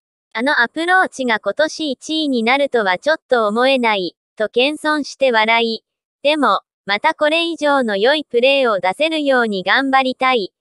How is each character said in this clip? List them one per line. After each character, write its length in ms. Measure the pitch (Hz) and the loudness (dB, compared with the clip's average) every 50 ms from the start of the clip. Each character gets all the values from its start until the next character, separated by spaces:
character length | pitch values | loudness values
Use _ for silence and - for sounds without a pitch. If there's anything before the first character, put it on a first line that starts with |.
| _ _ _ _ _ _ _ | _ _ _ _ _ _ _
あ 100 | 220 240 | -4 -2
の 180 | 285 302 254 | 0 0 0
ア 80 | 240 - | -2 -2
プ 160 | - 302 330 | -2 -6 -2
ロ 160 | 349 370 381 | 2 2 2
ー 80 | 359 262 | 2 0
チ 160 | - - 262 | -4 -6 -2
が 140 | 240 220 208 | -2 -2 -2
今 140 | - - 302 | -2 -4 -2
年 360 | - 302 311 - - 320 294 | -2 -2 -2 -2 -6 -6 -6
一 340 | 254 - - - 311 311 311 | -6 -8 -8 -6 -4 -2 -2
位 40 | 285 | 0
に 140 | 262 240 220 | -2 0 2
な 120 | 226 262 285 | 0 2 0
る 100 | 285 269 | 0 0
と 140 | - 240 214 | 0 0 0
は 160 | 285 240 - | 0 -2 -2
ち 100 | - 285 | 0 -2
ょ 40 | 320 | -2
っ 20 | - _ | -2 _
と 200 | _ 254 240 220 | _ 0 0 0
思 180 | 202 208 233 247 | 0 0 0 2
え 140 | 269 269 254 | 2 2 2
な 160 | 240 226 214 | 0 0 0
い、 200 | 202 180 160 - _ _ _ _ | -2 -4 -6 -10 _ _ _ _
と 140 | - 214 208 | -6 -6 -2
謙 380 | - 233 254 294 311 - - | 0 0 0 0 -2 -2 -2
遜 160 | 302 302 302 269 | -2 -2 -2 -4
し 140 | - - | -8 -4
て 140 | - 269 262 | 0 0 2
笑 340 | 233 220 214 220 233 233 233 | 2 2 2 2 2 0 0
い、 180 | 226 220 - - _ _ _ _ _ _ _ | -2 -4 -8 -12 _ _ _ _ _ _ _
で 160 | - 285 302 | -2 0 0
も、 240 | 302 269 220 196 - - _ _ _ _ | 2 2 2 2 0 -2 _ _ _ _
ま 140 | 185 202 208 | -6 -4 0
た 160 | - 311 320 | 0 -2 0
こ 120 | - 302 | 0 0
れ 200 | 302 311 330 339 | 0 0 0 -2
以 100 | 339 330 | -2 -4
上 240 | - 294 294 285 269 | -2 0 2 2 2
の 160 | 254 220 202 | 0 0 -2
良 160 | 196 208 254 302 | 0 2 2 2
い 100 | 311 285 | 0 -2
プ 160 | - - 240 | -2 -2 2
レ 280 | 240 269 277 277 262 | 2 4 2 2 2
ー 40 | 233 | 2
を 80 | 208 185 | 0 0
出 140 | 180 185 190 | 0 -2 0
せ 160 | - 294 330 | 0 -2 -2
る 160 | 320 311 294 | 0 -2 0
よ 160 | 277 262 247 | 0 2 2
う 60 | 233 | 0
に 160 | 220 202 190 175 | 0 -2 -4 0
頑 260 | 190 214 247 269 269 | 0 0 2 2 2
張 140 | 262 269 269 | 2 2 2
り 120 | 262 254 | 0 -2
た 180 | - 262 262 254 | 0 0 0 0
い、 200 | 233 190 - - _ | 0 -2 -6 -10 _